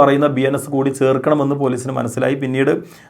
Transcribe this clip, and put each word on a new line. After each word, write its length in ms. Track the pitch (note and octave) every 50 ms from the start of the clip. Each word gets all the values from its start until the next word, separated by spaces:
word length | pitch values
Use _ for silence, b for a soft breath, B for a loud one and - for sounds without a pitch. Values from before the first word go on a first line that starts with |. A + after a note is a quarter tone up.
| C#3+
പറയുന്ന 280 | C#3 C#3+ C#3+ D3 D3 C3+
ബി 80 | B2+ C3+ C3+
എൻ 60 | C#3+ C3+
എസ് 100 | C#3 D3 C#3+
കൂടി 160 | C3+ C3+ C#3 C3+ -
ചേർക്കണമെന്ന് 580 | C3 C3 C3+ C3 - D#3 D3+ D3 C#3 C#3 C#3+ C#3+ C#3
പോലീസിന് 300 | C3 B2+ A#2 A#2+ C3+ C3 B2+
മനസ്സിലായി. 380 | A#2+ A#2 - C3 B2+ B2+ C#3+ C#3 C#3
പിന്നീട് 280 | B2+ B2+ C3 C#3 D3+ E3 - b b b b b b